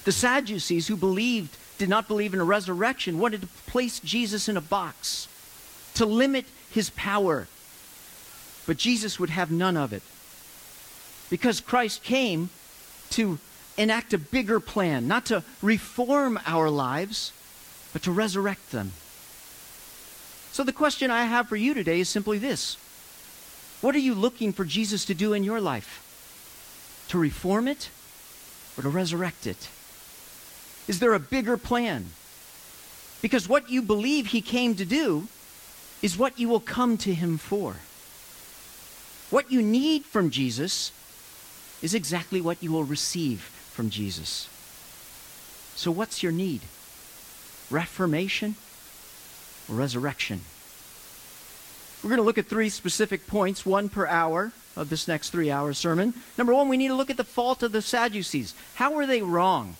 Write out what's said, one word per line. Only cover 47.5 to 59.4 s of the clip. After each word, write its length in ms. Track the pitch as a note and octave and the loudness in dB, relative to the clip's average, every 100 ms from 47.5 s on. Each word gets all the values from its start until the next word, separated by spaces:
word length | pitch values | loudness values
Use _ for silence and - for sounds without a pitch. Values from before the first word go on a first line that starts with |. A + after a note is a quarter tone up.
| - - | -20 -4
Reformation 840 | C#3+ E3+ - F#3 D3+ F#3+ - G#3+ G#3+ - - - - - - - - - - - | -4 -4 -2 0 0 0 -2 -4 -6 -14 -20 -20 -20 -20 -20 -20 -20 -20 -20 -6
or 60 | A2 | -2
resurrection? 680 | C3+ A#2+ C#3+ - - G2 E2 - - - - - - - - - - - - - - - | -2 -2 -4 -4 -6 -6 -8 -20 -20 -20 -20 -20 -20 -20 -20 -20 -20 -20 -20 -20 -20 -8
We're 60 | G3+ | 0
gonna 120 | A#3+ | 4
look 140 | G#3+ A3+ | 4 4
at 100 | - | 0
three 200 | A3 A3 | 0 0
specific 600 | - F3+ - G#3 F#3+ - | 0 -4 0 0 0 -2
points, 380 | G#3 F#3+ G3 F#3+ | 0 2 0 0
one 220 | G3 G3+ | 2 2
per 200 | G3+ E3+ | -2 2
hour 440 | E3+ E3 E3 G#3+ - - - | 4 4 2 -2 -8 -16 -8
of 160 | D3 | -4
this 160 | D#3 - | -4 -2
next 240 | D#3 - | -2 -2
three-hour 420 | F3 D#3 C#3 D3 | -2 0 0 0
sermon. 400 | C3+ E3+ D#3+ G#3+ A#3+ - - | 0 0 2 2 -2 -10 0
Number 160 | A#3+ | 4
one, 160 | B3+ C#4 | 6 6
we 80 | C4 | 4
need 120 | C4+ | 2
to 40 | |
look 160 | C4 C4+ | 2 0
at 80 | C4 | -2
the 60 | |
fault 400 | A3+ - B3 B3+ | -4 0 0 2
of 80 | A#3+ | 0
the 100 | G#3+ | 0
Sadducees. 720 | - B3 A#3 G#3 F3 D3 G#2+ - - - | 0 0 0 -2 -4 -4 -6 -12 -18 0
How 180 | B3+ | 0
were 140 | D4+ C#4 | 2 2
they 160 | B3 | 2
wrong? 520 | F#3+ F3 | 2 4